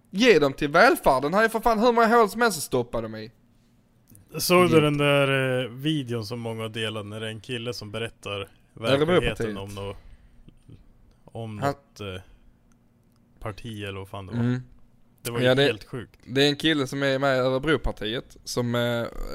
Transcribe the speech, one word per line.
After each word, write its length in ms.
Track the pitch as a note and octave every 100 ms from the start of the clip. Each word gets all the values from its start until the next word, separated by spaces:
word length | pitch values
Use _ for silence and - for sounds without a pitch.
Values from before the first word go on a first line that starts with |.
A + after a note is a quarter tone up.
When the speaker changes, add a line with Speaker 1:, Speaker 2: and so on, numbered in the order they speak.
| _
Speaker 1:
Ge 280 | F#3 B3 D#3+
dem 140 | C#3
till 160 | - D3
välfärden. 680 | E3 A#3+ D#4 D#3+ C3 D3
Här 100 | G3
är 40 | A3+
för 120 | A3
fan 180 | A#3 G#3+
hur 140 | B3
många 140 | A#3 A3
hål 240 | A#3 G#3
som 100 | G#3+
helst 160 | A#3 D#3
att 40 |
stoppa 360 | - B2+ A#2+ A#2
dem 140 | A2 A2
i. 140 | A2 _ _ _ _ _ _ _ _ - _ D#3
Speaker 2:
Såg 220 | - F3+ F3
du 40 |
Speaker 1:
Gitt. 80 | D#3+
Speaker 2:
den 160 | D3+ D3
där, 640 | C#3+ C#3+ C#3 C3+ C3 B2+
eh, 60 | A#2+
videon 560 | B2 D3+ D3+ A#2+ A#2 G#2+
som 140 | A#2+
många 220 | A#2 A2+
har 60 | A2
delat 380 | A2+ A2 G#2+ G2+
när 140 | G#2+
det 60 | A2
är 40 |
en 100 | A2
kille 320 | - A#2+ A#2
som 160 | A#2+ G#2+
berättar 560 | A2 A2+ - G#2+ G2+ G2 _ _
verkligheten 340 | - A2+ C#3 D#3
Speaker 1:
Örebropartiet. 480 | F3 A#2+ A2 A2+ G2
Speaker 2:
om 160 | G2
nå-, 220 | G2 G2 G2 - - - - - - - - - _ _ _
om 340 | - A2+ A2+ G#2+
Speaker 1:
Han 100 | C#3
Speaker 2:
något, 320 | C#3 _ -
eh, 220 | G2+ F#2 - - _ _ _ _ _ _ _ _ _ _
parti 440 | A2+ G2+ A#2+ G#2
eller 140 | G2+ F#2+
vad 100 | G2
fan 180 | G2+ F#2+
det 60 |
var. 80 | A#2
Speaker 1:
Mm. 220 | A#2+ B2+ B2+ - - _ _ _
Speaker 2:
Det 80 | A#2+
var 100 | A#2
ju 40 | B2+
Speaker 1:
Ja, 80 |
det 80 | C3
Speaker 2:
helt 220 | C#3+ G#2
sjukt. 340 | - B2+ - _ -
Speaker 1:
det 180 | C3+
är 40 | C#3+
en 80 | C#3+
kille 300 | D#3+ D3+ B2+
som 160 | C#3
är 160 | C#3 C3+
med 180 | C#3 C3
i 40 |
Örebropartiet 960 | C3 C3 D3+ C3+ A2+ - G#2+ B2+ - -
som, 300 | - B2 A#2+
eh, 260 | A#2+ A#2+ A#2
eh, 60 | - - G1+